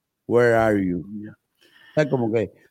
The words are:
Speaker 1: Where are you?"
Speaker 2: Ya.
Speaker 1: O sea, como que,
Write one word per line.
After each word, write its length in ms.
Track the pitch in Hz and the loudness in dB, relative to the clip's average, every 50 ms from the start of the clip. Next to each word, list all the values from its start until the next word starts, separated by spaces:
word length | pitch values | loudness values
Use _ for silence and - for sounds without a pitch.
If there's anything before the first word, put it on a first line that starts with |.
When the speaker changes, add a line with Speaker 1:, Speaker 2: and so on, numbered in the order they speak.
| _ _ _ _ _ - | _ _ _ _ _ 0
Speaker 1:
Where 260 | 110 120 120 120 113 | 2 4 4 4 4
are 240 | 113 113 110 107 101 | 4 2 2 2 0
you?" 240 | 95 90 87 90 98 98 107 104 104 | 0 -2 -2 -4 -6 -10 -14 -14 -14
Speaker 2:
Ya. 80 | 107 110 | -16 -18
Speaker 1:
O 640 | _ _ _ _ _ _ _ _ _ _ - - | _ _ _ _ _ _ _ _ _ _ -6 -2
sea, 140 | 156 151 135 | -2 -2 0
como 240 | 143 127 120 107 113 | 0 -2 -2 -2 -2
que, 200 | 113 101 - - _ _ _ | -2 -2 -4 -8 _ _ _